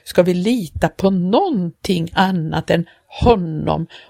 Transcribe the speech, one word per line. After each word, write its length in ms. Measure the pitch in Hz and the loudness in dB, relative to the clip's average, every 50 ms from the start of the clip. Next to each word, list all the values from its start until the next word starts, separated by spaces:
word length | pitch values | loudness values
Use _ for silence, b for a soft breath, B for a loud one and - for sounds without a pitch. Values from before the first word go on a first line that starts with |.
| B | B
ska 180 | - - - | 0 2 2
vi 120 | 175 185 180 | 4 4 2
lita 540 | 180 180 220 247 247 180 147 - - - 165 | 0 0 0 0 0 -2 -6 -2 -2 -2 -2
på 220 | - - 185 196 | 0 0 0 0
någonting 1000 | 196 185 175 185 208 277 403 381 294 196 175 170 - _ - - 190 170 165 165 - | 0 0 0 0 2 2 2 0 0 -2 -4 -4 -6 _ -4 -2 -2 -2 -4 -2 0
annat 560 | - 190 190 190 175 156 160 160 160 151 - | 0 0 2 0 -2 -2 -2 -4 -4 0 0
än 160 | 170 170 170 b b b b _ - - | 0 0 0 b b b b _ -6 0
honom 640 | - 240 233 196 175 165 156 151 - - 156 156 165 B B B B B | 2 4 4 4 0 -4 -6 -4 -2 -2 -2 -2 -4 B B B B B